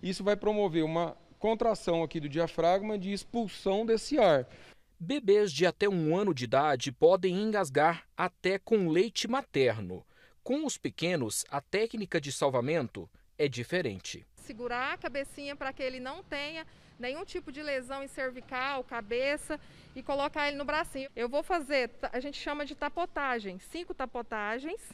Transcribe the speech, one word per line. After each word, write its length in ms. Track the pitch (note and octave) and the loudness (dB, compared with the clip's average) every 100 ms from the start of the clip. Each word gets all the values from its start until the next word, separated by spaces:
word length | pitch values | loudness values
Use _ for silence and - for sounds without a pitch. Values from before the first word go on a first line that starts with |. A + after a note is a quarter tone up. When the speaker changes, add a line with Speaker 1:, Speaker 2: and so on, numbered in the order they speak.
Speaker 1:
Isso 220 | F3+ F#3 | -4 -2
vai 100 | F#3+ | 0
promover 480 | G#3 G#3 G#3+ G3+ D#3+ | 0 2 2 2 2
uma 320 | D#3 E3 E3 - - - | 2 2 0 -4 -18 -4
contração 640 | G#3+ A3 A#3+ G#3 - E3 | -2 2 2 2 2 0
aqui 160 | D#3+ E3 | 0 -2
do 80 | D3 | -4
diafragma 720 | C#3+ E3 - E3 F#3+ G#3+ G#3+ | -2 -2 2 4 4 2 -4
de 140 | F#3 | -4
expulsão 720 | G3+ - A#3+ G#3+ - - F#3+ | -6 -4 -4 -4 -2 0 0
desse 340 | A3+ A3+ - D4 | 2 0 2 6
ar. 300 | G#3 D3 B2 - - - _ _ | 8 6 2 -10 -20 -20 _ _
Speaker 2:
Bebês 540 | E3 C#4+ A3 G#3 G#3 | -4 -4 4 6 6
de 140 | C3+ F3+ | 4 2
até 200 | - G#3 | 4 2
um 300 | F#3+ D#3 E3+ | 2 2 2
ano 160 | G#3 | 2
de 120 | D3 | 0
idade 460 | B2 C3 D3+ C#3 - | 2 4 4 2 0
podem 440 | C3 D#3 F#3+ F#3 | 6 8 8 4
engasgar 720 | F3+ G#3+ G#3 E3+ C3+ D3+ E3 - - | 2 2 2 2 4 4 4 -6 -4
até 420 | F3+ _ F#3 F#3+ | -4 _ 0 0
com 300 | - A3 F3 | 2 2 4
leite 400 | D#3 A3 - A3 | 4 2 0 -2
materno. 800 | B3+ C4+ - B2+ A2 F#2 F2+ - _ - _ | -2 0 4 4 4 -4 -10 -12 _ -20 _
Com 220 | - C4+ | -2 0
os 140 | D#4 - | 0 -4
pequenos, 680 | - - E3 F3 A2+ - - | -8 -2 0 0 -2 -4 -4
a 100 | C#3+ | -6
técnica 580 | - F#3+ A3+ A3+ G3 F3 | -2 -2 -2 -4 -2 -2
de 140 | C#3+ | -2
salvamento 760 | - C#3+ C3 A#2+ D#3+ B2 - E2 _ _ _ | 0 2 2 2 0 -2 -6 -14 _ _ _
é 100 | D3 | -2
diferente. 800 | A#2+ A#2 F3 D3+ F#2+ - - - - | 0 -2 -2 -2 -4 -10 -14 -16 -20
Speaker 3:
Segurar 580 | - A3+ A#3+ A#3+ C4+ | -18 -10 -6 -4 -4
a 20 | F4+ | -4
cabecinha 580 | F4+ C#4 C#4 - C#4+ | -6 -6 -8 -8 -10
pra 160 | C#4+ C4+ | -8 -8
que 120 | C4+ | -6
ele 180 | C4+ B3+ | -6 -6
não 220 | B3+ D#4 | -10 -10
tenha 440 | G4 C#4+ C#4+ D#4+ D#4+ - - - | -10 -8 -6 -8 -12 -18 -20 -10
nenhum 280 | B3 C#4+ G4+ | -8 -6 -8
tipo 260 | F4+ E4 | -10 -10
de 100 | C4+ | -10
lesão 400 | D4+ C#4 B3 C4+ | -4 -4 -4 -8
em 60 | C#4 | -8
cervical, 760 | - C4 B3+ - C4 C4 C#4 | -6 -6 -6 -8 -4 -2 -4
cabeça, 760 | B3+ A#3+ G#3 A#3 C4+ D4 - D4+ - - - | -6 -8 -4 -2 0 -2 -4 -10 -10 -20 -18
e 80 | - | -16
colocar 460 | - C#4 C#4+ D4+ C#4+ | -4 0 0 0 -2
ele 80 | C#4+ | -2
no 80 | |
bracinho. 460 | C#4+ D4+ E4 C#4 C4+ | -2 -2 -2 -6 -8
Eu 140 | - A#3 | -4 -2
vou 140 | C#4 | -2
fazer, 480 | D#4+ F4 C#4 C#4+ A#3 - - | 0 -2 2 0 0 -4 -4
a 100 | A#3 | -4
gente 200 | C4+ C#4+ | -6 -6
chama 240 | - D4 | -6 -4
de 100 | C#4+ | -6
tapotagem, 840 | D4 D4 - F4 - C#4 A#3+ G3+ F#3 | -6 -6 -4 -4 -2 -2 -2 -4 -10
cinco 340 | - D#4+ F4 | -10 -10 -10
tapotagens. 880 | - C4 B3 A#3 A3 G#3 A3+ C#4+ G#4+ - | -8 -6 -6 -6 -4 -2 -4 -4 -8 -10